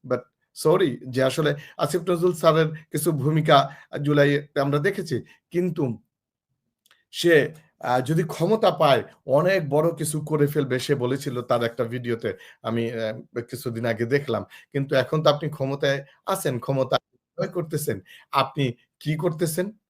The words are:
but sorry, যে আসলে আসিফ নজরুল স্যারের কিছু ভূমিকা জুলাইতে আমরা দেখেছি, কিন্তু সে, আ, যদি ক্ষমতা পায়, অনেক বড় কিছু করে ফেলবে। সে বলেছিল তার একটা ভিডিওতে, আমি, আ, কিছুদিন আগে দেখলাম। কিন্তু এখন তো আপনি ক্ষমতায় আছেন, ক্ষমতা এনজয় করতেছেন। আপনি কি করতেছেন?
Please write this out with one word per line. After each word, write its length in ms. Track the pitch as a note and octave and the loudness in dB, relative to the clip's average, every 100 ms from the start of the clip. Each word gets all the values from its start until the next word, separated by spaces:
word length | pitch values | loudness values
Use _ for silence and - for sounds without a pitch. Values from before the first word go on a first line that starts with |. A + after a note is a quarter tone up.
| B2+ | -4
but 120 | B2 - _ _ - | -6 -6 _ _ -2
sorry, 320 | D#3 F#3 E3+ A#2+ C3 | 2 4 2 -2 -6
যে 140 | B2 | 0
আসলে 320 | C3 C3 D3+ C#3+ - - | 0 2 -2 -2 -10 -6
আসিফ 240 | D3+ F3 | -2 -2
নজরুল 320 | F3 F3 F3+ | -2 0 0
স্যারের 340 | F3 E3 D#3 D#3+ - - | 4 4 4 0 -4 -8
কিছু 220 | D3+ F3 | -2 -2
ভূমিকা 640 | D3+ C3+ D#3 D#3 C#3+ - - - - | 0 0 2 6 6 6 -6 -12 -6
জুলাইতে 580 | C#3+ C#3+ C#3+ C#3+ C#3+ D3 | 0 4 4 2 -2 -2
আমরা 180 | C#3 D3 | 0 0
দেখেছি, 440 | E3+ G3+ E3 A#2+ - _ _ | 0 -4 -4 -6 -6 _ _
কিন্তু 480 | E3+ F3+ E3 C3+ A2 _ _ _ _ _ _ _ _ _ _ _ | -2 -2 -2 -4 -4 _ _ _ _ _ _ _ _ _ _ _
সে, 440 | - E3+ D#3 A#2+ - _ _ | 0 4 6 4 -6 _ _
আ, 200 | - B2+ | 0 0
যদি 220 | B2+ D#3+ | 2 0
ক্ষমতা 480 | D#3+ - F3 G#3+ G3+ | 0 -2 0 2 2
পায়, 320 | E3+ D3+ B2 G2 _ - | 4 4 4 0 _ 0
অনেক 440 | C3+ F3+ G3 D3 | 2 4 0 2
বড় 240 | D3 E3 E3 | 2 2 -2
কিছু 240 | D3+ D#3 | -4 -4
করে 260 | D3+ D3+ D3 | -2 2 2
ফেলবে। 320 | D3+ C3 B2+ | 2 0 -2
সে 160 | - | 0
বলেছিল 480 | C#3 B2 C3+ C#3 B2 | 0 0 -2 -4 -6
তার 220 | A#2 A#2+ | -2 0
একটা 200 | A#2 - | 0 -2
ভিডিওতে, 520 | A#2 B2 A#2+ A#2 A2 F#2+ - - | -4 -4 -4 -2 -4 -6 -16 -10
আমি, 300 | A#2 A#2 A#2 | -4 -2 -2
আ, 480 | A#2 A2 A2+ - A#2+ | -4 -6 -8 -10 -12
কিছুদিন 460 | A#2 A#2+ C3 A2+ A#2 | -10 -8 -8 -4 -4
আগে 200 | A2 A#2 | -2 0
দেখলাম। 380 | C#3+ C#3+ A2 - - _ | 0 0 -4 -4 -16 _
কিন্তু 220 | C#3 C3+ | -6 0
এখন 280 | C3+ B2+ D#3 | 0 2 2
তো 80 | D3+ | 2
আপনি 200 | C#3+ D#3 | 2 -4
ক্ষমতায় 540 | - C3+ C#3 C#3+ C#3 - _ - | -4 -6 -2 -2 -2 -6 _ -6
আছেন, 320 | F#3+ D3+ B2+ | -2 -2 -4
ক্ষমতা 380 | - C#3 C3 C3+ | -2 -2 0 -2
এনজয় 560 | _ _ _ - F#3 | _ _ _ -8 -6
করতেছেন। 480 | F3+ D#3+ D3+ D3+ G2 - - _ | -4 -4 -4 -4 -6 -10 -20 _
আপনি 420 | C#3 C3 - C3 - _ _ | 0 0 -2 -4 -4 _ _
কি 160 | D3 D#3 | -4 0
করতেছেন? 560 | F3 D#3+ E3 F3 G3 - | -2 0 -2 -2 -4 -8